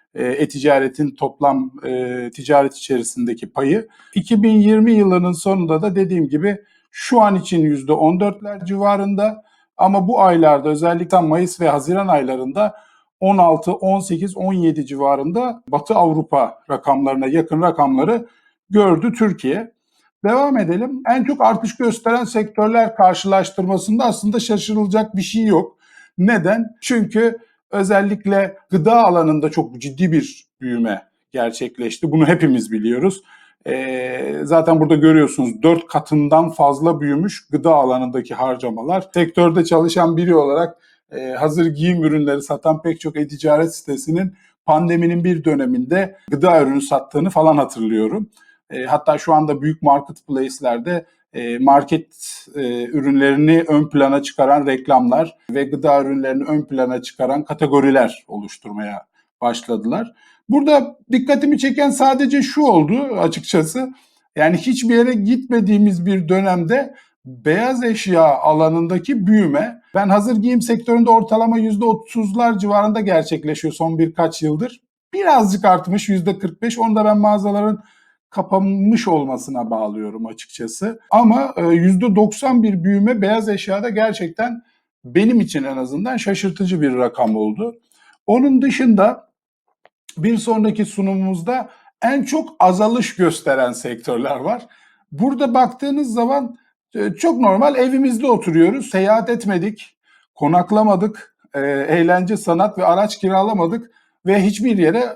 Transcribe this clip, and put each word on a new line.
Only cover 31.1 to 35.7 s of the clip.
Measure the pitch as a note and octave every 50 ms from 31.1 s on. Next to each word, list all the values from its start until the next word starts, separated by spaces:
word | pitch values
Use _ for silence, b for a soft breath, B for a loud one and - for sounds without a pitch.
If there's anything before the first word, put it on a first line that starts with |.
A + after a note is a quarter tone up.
| _ _ _ _
gerçekleşti. | - C3 A#2 A#2 A2+ - C3 A#2+ - - A#2+ A2+ A2+ - - D#3+
Bunu | C#3 D#3+ D#3 C#3+
hepimiz | F3 E3 D#3+ D3 B2+ B2 G#2+ G#2
biliyoruz. | A2+ G#2+ G#2 A2+ A#2+ B2 D#3 G3 F#3 - b b b b b b b b _ -
Ee, | B2+ C3 C3 C3 C3 B2+ B2+ B2+ B2+ B2+ C3 C#3 D3 D3 D3+
zaten | C#3+ E3 E3 D#3+ E3+ D#3+ D#3+
burada | D#3 D#3 E3
görüyorsunuz | D3+ D3 D#3+ D#3 D#3 D3 C#3 - - C3 A#2+ A2+ - -
dört | E3